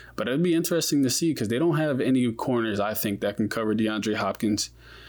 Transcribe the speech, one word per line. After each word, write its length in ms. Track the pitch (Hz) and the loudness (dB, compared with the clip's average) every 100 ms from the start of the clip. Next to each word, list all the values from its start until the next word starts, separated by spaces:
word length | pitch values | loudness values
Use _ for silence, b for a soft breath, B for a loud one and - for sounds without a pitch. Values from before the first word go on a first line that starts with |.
| B - | B -6
but 120 | 107 | -2
it'll 140 | 143 | 0
be 120 | 180 | 2
interesting 500 | 165 160 170 - 147 | 2 2 0 2 2
to 60 | 131 | 2
see 240 | - 165 | 2 0
'cause 140 | 139 107 | 0 0
they 120 | 120 | 0
don't 180 | 170 151 | 2 2
have 220 | 151 131 | 2 0
any 320 | 131 131 123 | 2 2 2
corners, 480 | 113 - 120 110 101 | 0 0 0 0 0
I 140 | 101 | -2
think, 280 | 107 107 101 | -2 -2 0
that 160 | 101 101 | -2 0
can 120 | 101 | -2
cover 240 | 117 110 | 0 0
DeAndre 420 | 107 107 107 107 104 | 2 0 0 -2 0
Hopkins. 540 | 98 - 107 101 - B B B | -2 -2 -2 -2 -4 B B B